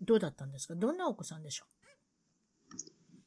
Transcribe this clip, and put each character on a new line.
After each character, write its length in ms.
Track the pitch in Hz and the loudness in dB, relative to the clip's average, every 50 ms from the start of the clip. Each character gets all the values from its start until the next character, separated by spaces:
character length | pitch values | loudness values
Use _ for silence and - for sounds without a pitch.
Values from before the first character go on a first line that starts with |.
ど 140 | 180 - 226 | 4 6 6
う 40 | 214 | 6
だ 100 | 190 151 | 6 2
っ 60 | 139 | -2
た 100 | - 139 | -6 -10
ん 80 | 135 | -10
で 60 | 139 135 | -8 -10
す 100 | - - | -8 -6
か？ 60 | 165 | -2
ど 160 | 170 202 247 | 0 2 2
ん 40 | 330 | 2
な 120 | 370 359 302 | 2 0 -2
お 60 | 214 | -2
子 100 | - 165 | -2 -6
さ 120 | - 160 | -10 -10
ん 60 | 156 | -12
で 80 | 156 147 | -10 -10
し 100 | - - | -10 -10
ょ 40 | - | -10
う？ 1080 | _ _ _ _ - - _ _ _ _ _ _ _ _ _ _ _ _ _ _ _ - - - - - _ _ _ - - - | _ _ _ _ -20 -20 _ _ _ _ _ _ _ _ _ _ _ _ _ _ _ -16 -16 -14 -16 -20 _ _ _ -20 -20 -12